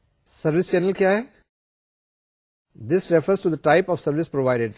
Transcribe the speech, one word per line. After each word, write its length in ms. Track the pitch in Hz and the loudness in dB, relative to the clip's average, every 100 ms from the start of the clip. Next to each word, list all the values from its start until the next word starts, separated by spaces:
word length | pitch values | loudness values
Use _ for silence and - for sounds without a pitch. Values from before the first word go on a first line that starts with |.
| _ _ _ | _ _ _
سروس 460 | - 160 160 180 | -6 -2 -2 0
چینل 200 | 180 185 | 0 0
کیا 200 | 185 190 | 0 2
ہے؟ 240 | 208 254 _ _ _ _ _ _ _ _ _ _ _ _ _ _ - | 0 -2 _ _ _ _ _ _ _ _ _ _ _ _ _ _ -14
This 320 | 110 185 - | -4 -2 2
refers 320 | 165 185 196 | 0 2 0
to 80 | 180 | 0
the 80 | 151 | 0
type 300 | 151 165 185 | 4 4 2
of 100 | 170 | -2
service 300 | 151 147 165 | -2 -4 -4
provided. 440 | 139 127 123 113 | -2 0 0 -2